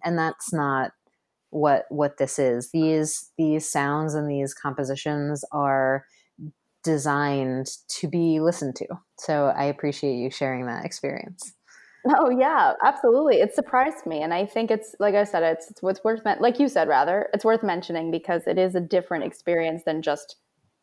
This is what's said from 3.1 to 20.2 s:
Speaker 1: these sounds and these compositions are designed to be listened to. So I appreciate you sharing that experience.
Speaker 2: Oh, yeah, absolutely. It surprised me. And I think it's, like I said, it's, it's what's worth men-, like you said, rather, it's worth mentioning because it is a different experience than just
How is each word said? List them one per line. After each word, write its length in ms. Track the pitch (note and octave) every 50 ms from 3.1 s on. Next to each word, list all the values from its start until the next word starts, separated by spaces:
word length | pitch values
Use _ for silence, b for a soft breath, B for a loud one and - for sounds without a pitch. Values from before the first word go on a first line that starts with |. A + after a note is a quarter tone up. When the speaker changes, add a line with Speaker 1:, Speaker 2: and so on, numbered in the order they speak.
| - - - - _ -
Speaker 1:
these 320 | E3 D#3 D3+ D#3 D#3 -
sounds 440 | - D3+ C#3+ C#3+ D3 D3+ D#3 D#3 D3
and 160 | D#3 D3+ D3
these 240 | C#3+ C#3 C#3 C3+ -
compositions 880 | - - C#3+ C3 - C#3 B2+ C#3 C#3 - D#3 D3 D3 C#3+ C#3+ D3+ C#3+ - -
are 540 | - D3 C#3+ C#3 C3+ C3+ C3 C3 C3+ C#3 C#3 b b b b b b - D3+ D#3 - _ _ _ _ _ -
designed 840 | E3+ D#3+ D3 C#3 D3+ C#3+ C#3+ D3 C#3+ C#3 C#3 C3+ C3 B2+ C3 C3 - - - _ -
to 180 | - - - D3
be 320 | C#3+ F3 E3+ E3 D#3+ D#3
listened 360 | D#3 E3+ F3 - D#3+ C3+ B2+ -
to. 100 | - - - - _ _ _ -
So 340 | - - D#3 D3 C#3+ D#3 -
I 100 | - C#3
appreciate 500 | C#3+ C#3+ - - D3 C#3+ - - C#3+ C3
you 160 | B2 A#2+ C3
sharing 340 | C3 - D3 C3 C3 B2+ B2+ B2
that 180 | A#2 - -
experience. 680 | - - - - C#3 C#3 - - - F3+ - - - - _ b b b b b b b b b B3+
Speaker 2:
Oh, 240 | D4 - D#4 B3+
yeah, 420 | B3+ B3 C4 D4 D#4+ C4+ F3+ C3+ - - -
absolutely. 580 | C#4 C#4+ - - A#3+ A#3 C4 D#4 D4+ A#3 E3+
It 120 | G3 G#3+ -
surprised 540 | - C#4 - - B3+ C4 D#4 D#4 - - E3+
me. 160 | D#3+ D3+ D3+
And 100 | D#3+ E3+
I 140 | F3 G3+ G3+
think 240 | - A3 A3+ A3
it's, 240 | A3+ G#3+ G#3+ - - -
like 140 | G#3 G#3 G3
I 100 | G3+ G#3
said, 200 | G3+ - F3 E3
it's, 260 | E3 D#3+ E3 - -
it's 140 | - - -
what's 200 | F#3+ F#3+ - -
worth 220 | A3 A3+ A3 A3
men-, 140 | A3 G3 -
like 200 | G3+ B3 A#3+ B3
you 80 | C#4+ C4
said, 200 | - F#3+ D#3+ D3+
rather, 420 | - B2+ C#3+ D#3+ F3+ G3+ G3+ - -
it's 120 | G#3 -
worth 160 | A3 A3+ A3+
mentioning 480 | A3+ G3+ E3+ F3 F3+ - E3+ E3 D#3+ E3
because 380 | D#3+ E3+ E3 - F3 E3+ E3 F3+
it 100 | F3 F3+
is 160 | F#3 F#3 F3+
a 60 | F3+
different 440 | F3 D#3+ - F3+ F3 - F3+ D#3+ C#3
experience 580 | D#3+ - - - - F3 E3+ E3 D#3+ D#3+ E3+ -
than 160 | - D#3 D#3+
just 360 | D#3+ D#3 D3 D3